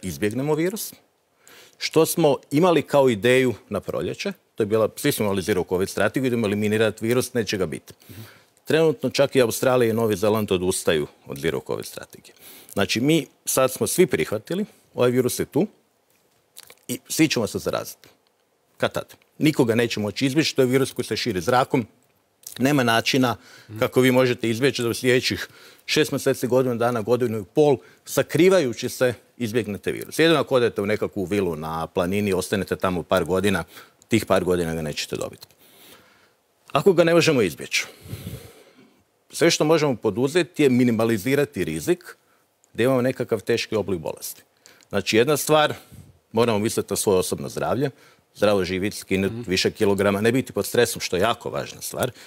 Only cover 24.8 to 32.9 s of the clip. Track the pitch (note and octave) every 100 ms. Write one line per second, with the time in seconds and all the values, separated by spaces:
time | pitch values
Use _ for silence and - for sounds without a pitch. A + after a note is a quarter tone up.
24.8 | A#2 G#2+ B2+ B2 - G2 - - - -
25.8 | - D#3 D3 C3+ C#3 C3 A#2+ B2+ B2+ A#2
26.8 | A#2 A#2+ G#2 B2 B2 A2 G2 - D3 C3+
27.8 | - _ - - - D3 F#3 F#3 C3+ G#2+
28.8 | A#2+ - B2+ A2+ _ - A#2 A#2 G#2 F#2+
29.8 | F2 A1+ - - E3 D3+ A#2 C3 A2+ -
30.8 | G2+ G#2+ F#2+ G#2 F2 G2+ F#2 D#2 D#2 D#2+
31.8 | D#2+ F#2+ F2 G2 G#2 F2+ - G#2 F2 -
32.8 | F#2+